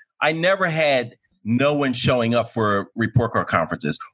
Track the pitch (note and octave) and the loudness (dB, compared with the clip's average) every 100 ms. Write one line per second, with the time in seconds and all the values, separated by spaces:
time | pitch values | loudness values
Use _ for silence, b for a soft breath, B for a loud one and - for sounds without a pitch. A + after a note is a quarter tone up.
0 | b - D3+ D#3+ F3 F#3+ F3+ D#3+ D3+ C3 | b -4 -2 0 0 0 0 0 2 2
1 | A#2+ - _ _ G#2 B2 C#3+ D3 C#3 A#2+ | -2 -12 _ _ -2 2 2 2 0 0
2 | C#3+ B2 A2+ A#2+ A2+ A#2 G#2+ G2+ - A2+ | 0 2 2 0 0 -2 0 0 -4 -4
3 | A2 - A2+ G#2 E2+ F2+ D#2 D#2+ D2+ - | -2 0 0 -2 0 0 0 -4 -4 -6
4 | B | B